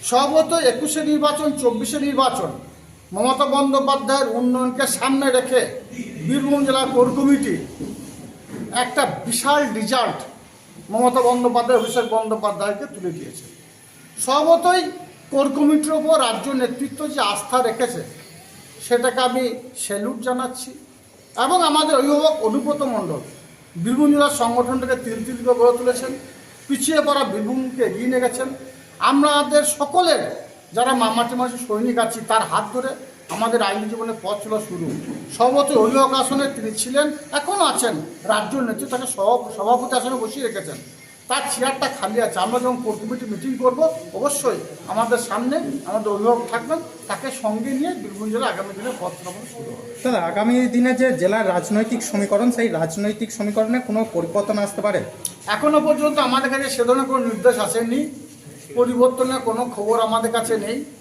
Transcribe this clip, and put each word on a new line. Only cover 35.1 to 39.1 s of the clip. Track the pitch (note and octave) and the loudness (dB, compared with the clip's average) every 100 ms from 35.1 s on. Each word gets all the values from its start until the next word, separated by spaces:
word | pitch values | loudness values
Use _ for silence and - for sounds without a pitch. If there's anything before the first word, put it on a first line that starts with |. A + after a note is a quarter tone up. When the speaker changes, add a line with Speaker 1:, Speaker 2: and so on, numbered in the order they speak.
| - - - | -10 -12 2
Speaker 1:
সর্বত্র | A#3+ C#4 C#4 C#4 | 4 4 4 6
অভিভাবক | A3 C4+ C4+ | 6 6 4
আসনে | C4+ C4 C#4 C4+ - | 4 2 0 0 -4
তিনি | A3 | -8
ছিলেন, | G#3+ B3 C4 D4+ D4 - | -6 -2 0 0 -2 -6
এখনও | C#4+ C#4 G4+ E4+ | -4 -2 0 2
আছেন, | - A#3+ D#3+ D#3 - | 2 0 -2 -8 -12
রাজ্য | F#3 G#3+ G3 C4+ | 0 0 0 -2
নেতৃত্ব | A#3+ A3 C4+ B3 | -2 -4 -4 -6
তাকে | B3+ | -6